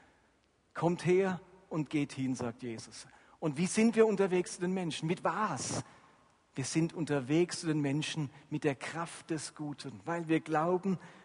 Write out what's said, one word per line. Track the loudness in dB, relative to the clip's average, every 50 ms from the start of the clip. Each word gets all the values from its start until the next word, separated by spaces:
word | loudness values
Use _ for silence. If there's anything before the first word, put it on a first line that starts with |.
| -20 _ _ _ _ _ _ _ _ _ _ _ _ _ _
„Kommt | 0 2 2 2 2 2
her | 4 4 4 4 2 0 -4 -8 -16 -20 -20 -12 _
und | -4 -2 -2 0
geht | 0 -2 -2 -2
hin“, | -2 -4 -2 -2 -2
sagt | -2 -4 -6 -6 -6 -8
Jesus. | -8 -8 -10 -12 -14 -16 -18 -18 -20 -20 -20 -20 -20 -12 _
Und | -4 -2 0
wie | 0 -2
sind | 2 4 4 4 6 6
wir | 6 6
unterwegs | 6 6 4 2 2 2 0 0 -2 -4
zu | -4
den | -2 -2
Menschen? | -2 -2 -4 -4 -4 -2 0 -2
Mit | -2 0 0
was? | -2 0 0 -2 -2 -2 -4 -4 -4 -4 -4 -6 -8 -16 -20 -20 -20 _ _ _ _ _ _ _ _ _
Wir | -6 -6
sind | -2 0 0 0 0
unterwegs | -2 -4 -2 0 0 -2 0 2 2 2 2 2 -2 -4
zu | -2
den | 0 0 2
Menschen | 2 2 0 0 -2 -2 -4 -4 -4 -6 -8 -16 -10 -6
mit | -6 0
der | 0 0 0
Kraft | -2 -6 -8 -6 -6 -8 -8 -10 -16 -8 -6
des | -6 -6 -6 -10 -10
Guten, | -8 -8 -8 -8 -8 -10 -12 -12 -10 -6
weil | -4 -4 -4 0 2
wir | 0 0
glauben, | 2 0 0 2 2 4 2 2 2 0 0 0 -4 -14 -20 -20